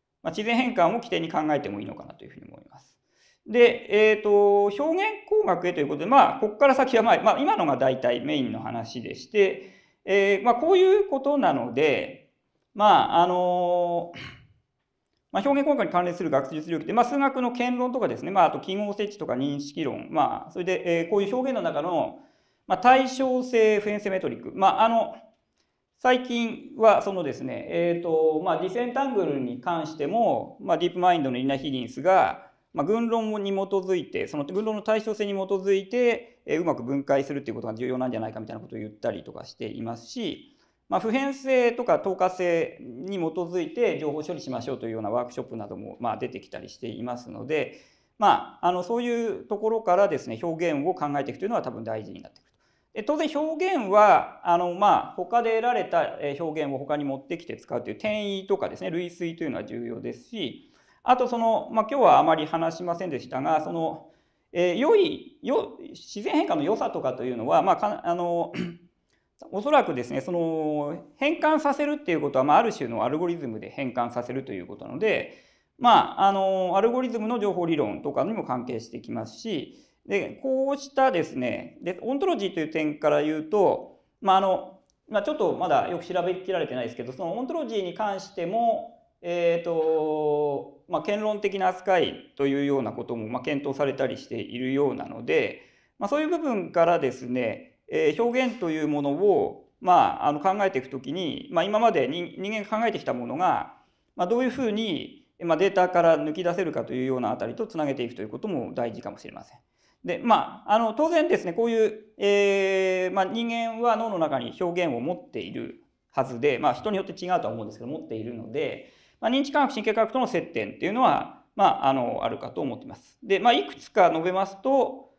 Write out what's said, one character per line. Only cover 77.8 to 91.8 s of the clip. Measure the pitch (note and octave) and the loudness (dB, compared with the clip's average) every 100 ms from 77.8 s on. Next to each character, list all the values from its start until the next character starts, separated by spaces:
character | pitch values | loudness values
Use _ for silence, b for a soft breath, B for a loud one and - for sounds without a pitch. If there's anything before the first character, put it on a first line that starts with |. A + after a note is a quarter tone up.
| A2 - | 0 -4
と | C#3+ | -4
か | C3 | -2
に | C#3 | -2
も | G#3 | -4
関 | C3+ B2+ A#2+ | -4 -6 -6
係 | A#2 | -8
し | - | -10
て | A#2+ | -14
き | - | -10
ま | A#2 G#2+ | -8 -10
す | - | -10
し、 | A3+ E3+ - B B B - | -8 -6 -8 B B B -4
で、 | G3 - - | -4 -4 -6
こ | C4+ C4 C4+ | -4 -2 -2
う | C#4 | -4
し | - | -4
た | - C4 | 2 2
で | F3+ | 2
す | C3+ C3 | -2 -4
ね、 | B2 G2+ - - | -4 -4 -10 -10
で、 | E3+ F3+ | -8 -6
オ | A3+ | -4
ン | C#4 | -2
ト | F#4 | 0
ロ | C#4 | 0
ジ | G3 | -2
ー | |
と | E3+ | -4
い | |
う | D#3 | -4
点 | D#3+ D3+ D3 | -2 -2 0
か | D3+ | 2
ら | D3 | 2
言 | D3+ D#3 | 2 -2
う | |
と、 | D#3 G#3 E3+ - - - _ - | -2 2 4 2 -4 -20 _ -4
ま | F#3+ | 2
あ、 | F#3+ | 4
あ | |
の、 | G3 F#3 - - _ _ - | 4 0 -4 -18 _ _ -4
ま | G#3 | -2
あ、 | |
ち | G3+ | -2
ょ | |
っ | D4+ | 0
と | F3+ C3+ | 0 0
ま | F3 | 2
だ | C3+ A2 | 2 2
よ | E3+ | -4
く | |
調 | - F3+ | -4 -2
べ | F3 | -2
き | F3+ - | -2 -2
ら | F3+ | -4
れ | C#3 | -2
て | |
な | B2+ | -4
い | |
で | A#2 | -6
す | - | -8
け | |
ど、 | B2+ | -10
そ | C3 | -8
の | E3+ G#3+ | -6 -6
オ | |
ン | C4 | -4
ト | |
ロ | E4 B3 | -6 -4
ジ | A3 | -4
ー | |
に | F3+ | -4
関 | E3+ G#3+ G3 | -4 -4 -4
し | - | -8
て | - | -8
も、 | E3+ A3 A#3 G#3+ - - _ _ | -4 0 2 0 -4 -18 _ _
え | F3 F3 E3+ E3+ | -4 0 2 2
ー | |
と、 | E3+ E3 D#3+ D#3+ D#3 D#3 D3+ D3 D3 C#3 - - - | 0 0 2 2 2 0 0 0 0 -2 -8 -18 -4
ま | F3 | -4
あ、 | |
権 | - G#3 | -2 -2
論 | G#3+ G#3 | -2 -2
的 | G#3 F#3+ | -2 0
な | F#3 | 0
扱 | F#3 | 0